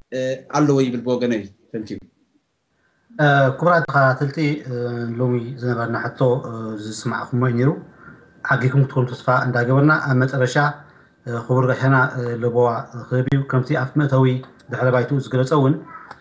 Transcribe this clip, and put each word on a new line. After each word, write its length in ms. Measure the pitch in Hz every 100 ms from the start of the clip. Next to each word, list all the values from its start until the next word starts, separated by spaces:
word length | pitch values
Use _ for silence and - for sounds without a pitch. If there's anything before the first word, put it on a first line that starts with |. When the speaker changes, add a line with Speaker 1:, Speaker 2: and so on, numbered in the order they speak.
| _
Speaker 1:
እ፣ 120 | 131 131 127 -
ኣለዎ 280 | 143 151 139
ይብል 220 | 131 120
ብወገነይ። 400 | 117 123 120 110 98 - _
Thank 200 | 117 104
you። 120 | 101 - _ _ _ _ _ _ _ _ _ _
Speaker 2:
እ፣ 140 | - 147 139 135
ክቡራት 320 | 127 160 175
ተኸታተልቲ፣ 540 | 156 143 135 127 143 165 151 147
እ፣ 120 | 131 123 120 120 117
ሎሚ 220 | 117 127 123 117 135
ዝነበረና 400 | 123 117 117 117
ሕቶ፣ 220 | 120 - 131 127
እ፣ 140 | 120 113 110 107
ዝስማዕኹሞ 640 | 107 107 117 107 110 123
እዩ 120 | 123 120
ነይሩ። 140 | 135 170 - - - - - _
ሓጊኩም 380 | - 131 127 135
ክትኮኑ 240 | 131 - 123
ተስፋ 200 | - - 123
እንዳገበርና 520 | 123 120 120 135 147 156
ኣብ 160 | 151 127
መጨረሻ፣ 380 | 131 135 127 147 143 143 - - _ _ -
እ፣ 60 | 117
ክቡር 260 | - 127 127
ጋሻና፣ 300 | 127 135 135 131
እ፣ 120 | 131 120 117
ለቦዋ 340 | 120 120 120 123 - 120
ክህብ 280 | - 127 127
እዩ። 140 | 139
ከምቲ 260 | 135 131 123 147
ኣብቲ 180 | 127 -
መእተዊ 300 | 143 131 131 127 - - -
ድሕረ 200 | 120 127
ባይትኡ 280 | 123 120 143
ዝገለጸ 320 | - 131 131
እውን 200 | 156 135 160 - - - -